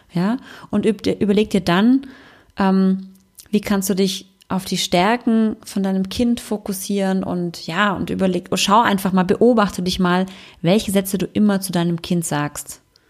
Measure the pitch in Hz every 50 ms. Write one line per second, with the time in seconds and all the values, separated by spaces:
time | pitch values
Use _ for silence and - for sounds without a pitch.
0 | _ _ - 170 180 190 - - - - - - - - - 208 196 220 208 202
1 | - 185 185 - 214 196 202 202 214 - - 196 180 175 170 185 208 240 262 269
2 | 269 - - - - - - - _ _ - - 196 190 190 190 190 190 190 190
3 | - - - _ _ _ _ - - - - 208 208 - 208 196 190 - 196 180
4 | 196 190 190 - - _ _ _ _ - 190 185 185 - 190 180 - - - 175
5 | 180 208 233 240 - 240 226 220 220 220 - - - - - 202 190 190 190 190
6 | 190 190 - - 247 240 233 240 - - 214 208 - - 196 190 - - 202 202
7 | 196 190 190 190 - - 180 175 175 170 170 - - - 160 180 208 208 180 -
8 | 175 - - 185 190 190 180 180 - - - 175 - - 196 226 233 202 202 190
9 | - 190 185 190 180 185 202 - - 240 254 220 202 190 - - 180 185 180 -
10 | 185 175 175 180 190 185 - - - - - _ - 165 190 226 - - 196 196
11 | 196 190 - 185 185 - - 196 208 208 202 196 196 - 175 175 170 170 170 165
12 | - - 180 175 165 - 151 147 147 147 - - - - - - _ _ _ _
13 | _